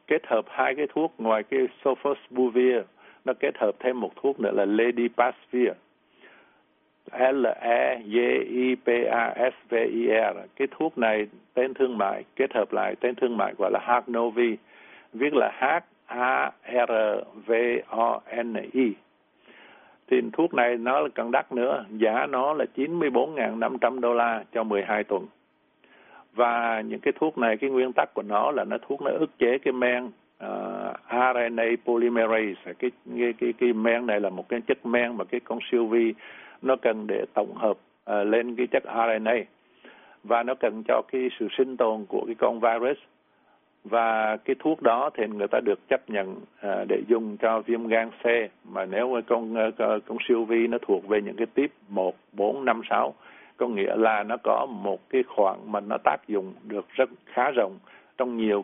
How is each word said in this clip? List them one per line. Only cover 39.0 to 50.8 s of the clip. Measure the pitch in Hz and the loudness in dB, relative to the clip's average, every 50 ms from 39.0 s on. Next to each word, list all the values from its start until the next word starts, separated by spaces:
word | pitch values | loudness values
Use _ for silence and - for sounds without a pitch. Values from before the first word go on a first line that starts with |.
| 113 117 113 110 | 0 2 0 0
N | 110 110 | 0 0
A. | 120 117 95 - _ _ _ _ _ _ - - - - - - - _ - | 0 0 -2 -6 _ _ _ _ _ _ -20 -20 -20 -20 -20 -20 -20 _ -4
Và | 107 113 117 120 | 0 0 0 2
nó | 120 131 | 0 -4
cần | 127 - 117 104 110 110 - | 0 0 -2 -2 -2 -2 0
cho | 123 120 113 - | 0 0 0 -2
cái | - 131 127 120 - - | -2 -2 -2 -2 -2 -4
sự | 117 101 - - | -6 -4 2 0
sinh | 131 131 131 123 | 0 0 2 0
tồn | 123 113 110 110 104 95 | 0 2 0 -2 -4 -4
của | - 104 - | -4 -4 -4
cái | 117 113 | -4 -2
con | 113 127 117 117 113 | 0 0 0 2 2
virus. | 110 117 117 117 117 131 147 - - _ _ _ _ _ _ _ _ _ _ _ _ _ _ _ - | 2 2 2 2 0 -2 -2 -4 -8 _ _ _ _ _ _ _ _ _ _ _ _ _ _ _ -8
Và | 107 104 117 113 113 113 110 110 110 110 110 - | -2 0 2 2 2 2 2 0 0 -2 -2 -2
cái | - 131 - | -4 -4 -2
thuốc | - 151 160 - | 0 -2 -2 2
đó | - 123 113 120 135 151 - | 2 2 2 2 0 -2 -2
thì | - 110 107 | -2 -4 -4
người | 107 104 101 101 | -2 -4 -2 0
ta | - 113 | 0 0
được | - 101 98 - _ - | 2 2 0 0 _ -2
chấp | 139 127 - - | -2 -2 -2 -2
nhận, | 110 101 98 95 95 101 104 - _ - | -4 -4 -4 -4 -8 -12 -16 -20 _ -10
à, | - 101 95 95 98 98 | -6 -4 -4 -4 -2 -2
để | 98 98 92 104 | -2 -2 2 2
dùng | 117 113 113 107 104 107 | 2 2 2 -4 -6 -2
cho | - 113 113 110 | 0 0 0 0
viêm | 101 - 113 113 117 113 | -2 -2 -4 -4 -2 0
gan | 113 113 113 113 | 0 0 0 -2
C. | - - - 120 117 120 110 98 _ _ - - 98 | -6 -4 0 0 0 0 0 -4 _ _ -18 -12 -8
Mà | 98 95 | -8 -6
nếu | 92 95 101 120 127 131 | -4 -2 -2 -2 -2 -2
mà | 120 | -4
con, | 113 - 117 113 117 110 113 | 0 0 0 0 0 -2 -2
à, | 117 110 110 107 - | 0 0 0 0 0
con, | 113 110 110 110 - | 0 0 0 -2 -4
con | - 113 120 - - | -6 -10 -6 0 2
siêu | 123 113 113 | 2 2 2
vi | 107 117 117 117 117 | 2 2 2 2 2
nó | 117 120 | 0 -2